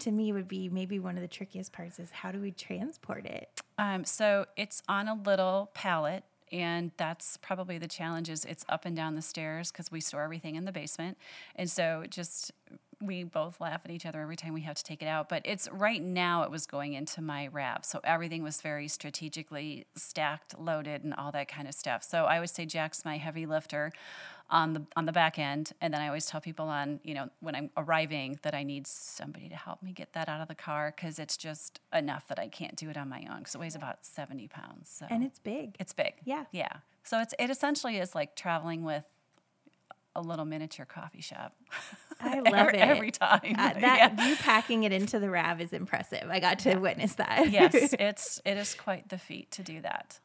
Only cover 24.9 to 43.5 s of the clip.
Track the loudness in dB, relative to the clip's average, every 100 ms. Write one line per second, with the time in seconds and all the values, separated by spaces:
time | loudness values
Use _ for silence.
24.9 | -2 2 4 4 4 -2 -2 -6 -4 -2
25.9 | 0 -2 -2 -2 -4 -8 -6 -4 -2 -2
26.9 | -4 -6 -8 -8 -8 -6 -6 -4 -4 2
27.9 | 2 2 -2 -4 -4 -4 -4 -4 -6 -6
28.9 | -8 -8 -10 -12 -12 -14 -14 -12 -12 -10
29.9 | -12 -10 -6 -6 -6 -8 -10 -6 -2 -2
30.9 | -4 -8 -8 -6 -6 -6 -8 -10 -12 -2
31.9 | 0 0 -4 -6 -8 -8 -8 -10 -8 -8
32.9 | -8 -8 -10 -12 -12 -10 -10 -8 -8 -8
33.9 | -10 -10 -10 -8 -10 -12 -16 -16 -16 -12
34.9 | -12 -2 0 0 -4 -6 -6 -6 -8 -6
35.9 | 2 0 0 -4 -4 -4 -4 -4 -6 -16
36.9 | _ -2 0 0 0 0 2 2 2 0
37.9 | -2 -2 -2 -4 -4 -2 0 0 -2 -2
38.9 | -4 -4 _ _ _ _ _ _ _ _
39.9 | -20 _ -8 -4 -4 -4 -4 -6 -10 -12
40.9 | -12 -12 -12 -12 -10 -12 -14 _ -12 -10
41.9 | -16 -18 -6 -2 6 8 10 8 10 10
42.9 | 8 6 2 8 8 6